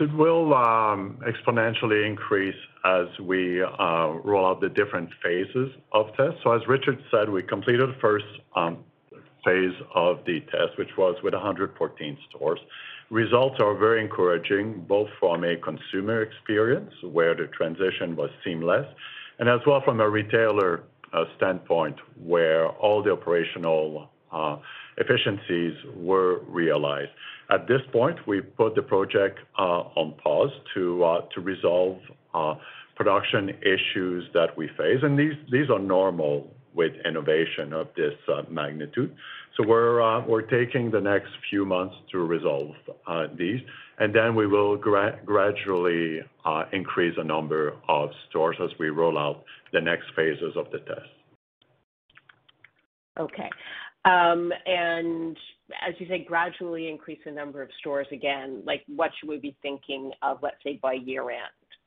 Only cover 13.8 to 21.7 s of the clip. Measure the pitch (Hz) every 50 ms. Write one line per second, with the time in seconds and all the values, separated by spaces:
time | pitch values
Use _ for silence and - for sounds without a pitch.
13.8 | 104 110 117 113 110 101 101 - 92 90 87 85 85 - 101 98 104 110 110 92
14.8 | 85 90 101 104 107 104 - - 101 90 85 85 85 85 85 82 - - 80 -
15.8 | - - - 98 101 107 113 110 110 110 - - - - 107 104 110 117 131 -
16.8 | - - - - - 90 76 85 82 82 85 82 80 73 - - 87 82 82 82
17.8 | 95 92 87 - 95 87 82 78 73 71 - - - 92 85 80 82 85 92 120
18.8 | 147 - - - - - - - - - - - - 120 123 - - 147 139 135
19.8 | - 143 123 110 107 107 107 107 104 107 123 113 113 110 104 104 98 90 85 82
20.8 | - - _ _ - - - 85 82 - - - 104 95 92 87 - -